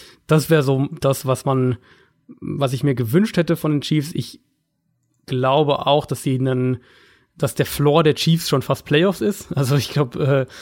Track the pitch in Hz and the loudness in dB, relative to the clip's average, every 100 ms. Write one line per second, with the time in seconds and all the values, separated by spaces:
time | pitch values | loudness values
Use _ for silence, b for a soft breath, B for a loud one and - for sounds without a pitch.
0 | B B - 156 - 156 135 135 139 156 | B B 0 2 4 2 2 0 0 -2
1 | 139 131 131 127 143 131 127 117 b b | -2 0 -2 -2 0 0 0 -2 b b
2 | b b - - - - 139 131 143 123 | b b -20 -12 -8 -4 -4 -2 -2 -2
3 | 113 160 220 - 165 165 156 147 - 156 | 0 0 0 0 0 0 -2 -2 0 -2
4 | 147 - - - _ _ _ _ _ _ | -2 -6 -10 -12 _ _ _ _ _ _
5 | _ _ - 127 131 143 143 139 - 147 | _ _ -8 -2 2 2 2 0 2 0
6 | - 131 143 131 131 131 127 123 b b | 0 -6 -2 -2 0 0 -2 -4 b b
7 | b b b - 143 - 127 - 147 151 | b b b -6 -4 -2 -4 0 2 4
8 | 151 - 160 165 - 139 - 139 - 147 | 4 2 2 0 0 -2 -2 -4 0 2
9 | 196 - 208 - - 135 131 143 - 147 | 2 0 -2 -4 -6 -4 0 0 0 -2
10 | 131 135 139 139 131 B | -2 -2 0 0 -2 B